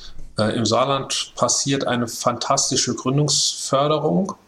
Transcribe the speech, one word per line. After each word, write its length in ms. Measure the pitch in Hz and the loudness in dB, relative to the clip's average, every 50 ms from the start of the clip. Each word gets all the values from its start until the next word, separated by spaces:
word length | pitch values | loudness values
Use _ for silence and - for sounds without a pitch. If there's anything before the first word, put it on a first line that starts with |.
| - - - - - - - - | -16 -12 -12 -10 -12 -6 -2 0
Äh, 160 | 107 107 - | 0 0 0
im 80 | 123 113 | 0 0
Saarland 680 | 104 113 117 131 139 139 135 131 - - - - - - | 2 2 2 2 2 0 -2 -4 -4 -6 -6 -6 -8 -4
passiert 520 | - 127 117 - - - 139 139 139 - | 0 0 2 2 0 0 0 0 0 0
eine 220 | - 123 120 120 113 | 0 0 -2 -2 -4
fantastische 880 | - - - 127 117 113 - - 135 - - - 127 120 - 123 113 | -4 -2 -2 -2 -2 -2 0 0 0 0 0 0 0 0 0 0 -2
Gründungsförderung. 1400 | - - 131 135 143 151 143 - - - - - - - - 135 135 143 151 156 147 147 160 175 180 196 185 - - _ | -2 -2 0 2 2 2 2 2 0 0 0 -2 -4 -4 0 2 2 4 2 2 2 2 2 2 0 0 -2 -6 -10 _